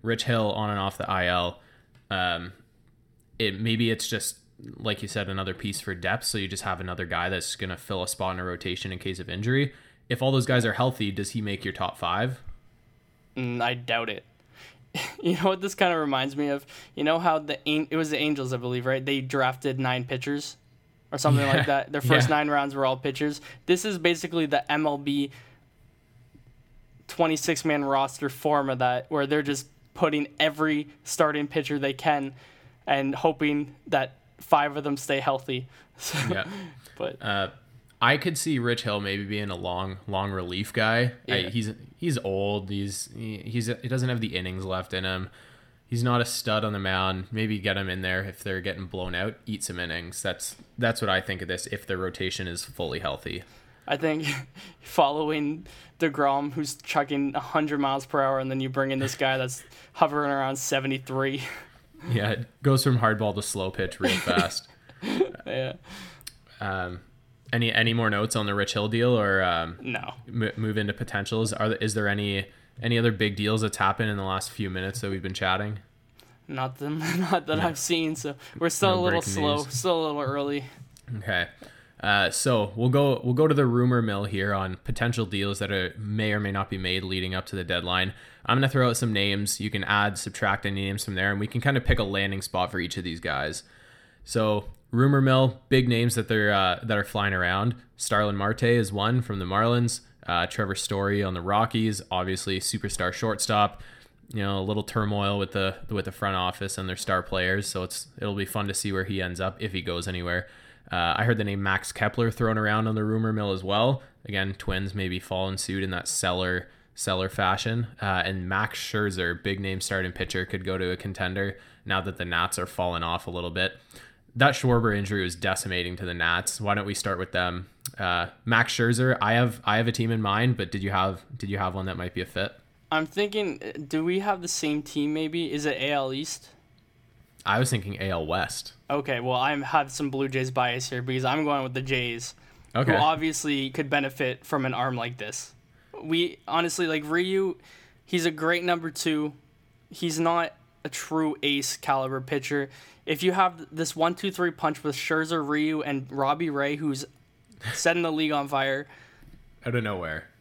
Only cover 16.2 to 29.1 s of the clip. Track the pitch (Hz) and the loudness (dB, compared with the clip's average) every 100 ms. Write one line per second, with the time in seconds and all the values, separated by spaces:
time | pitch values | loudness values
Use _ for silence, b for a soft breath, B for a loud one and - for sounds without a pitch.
16.2 | 135 139 147 139 - B B - 147 165 | 0 -2 -2 -2 -4 B B -2 2 4
17.2 | 175 156 151 143 - 151 156 160 156 147 | 4 2 0 -4 0 0 2 0 0 0
18.2 | 151 143 131 127 123 123 123 131 135 139 | 0 0 -2 -2 -2 -2 0 0 0 -2
19.2 | 131 139 131 131 143 131 131 127 123 127 | 0 2 2 2 -4 0 0 0 -2 -4
20.2 | 143 143 - - _ _ _ _ _ 143 | -2 -4 -6 -16 _ _ _ _ _ 0
21.2 | 151 131 139 135 143 139 - 147 123 139 | 4 4 6 4 4 2 0 -2 4 6
22.2 | 127 151 147 143 139 139 131 131 143 135 | 6 4 4 2 2 0 0 2 -2 0
23.2 | 147 147 B B - 180 214 185 170 165 | -2 -2 B B 2 2 2 2 2 2
24.2 | 165 170 156 147 - 147 156 143 143 143 | -2 -2 2 0 2 0 2 0 -2 -2
25.2 | 139 B B B _ _ - _ _ - | -2 B B B _ _ -20 _ _ -20
26.2 | _ - - - _ - _ - - - | _ -20 -20 -20 _ -20 _ -20 -14 2
27.2 | 160 156 - 156 160 147 139 139 135 - | 2 2 0 0 2 2 2 2 2 -2
28.2 | 143 131 151 147 135 127 123 123 - | -6 -2 2 2 2 2 2 2 0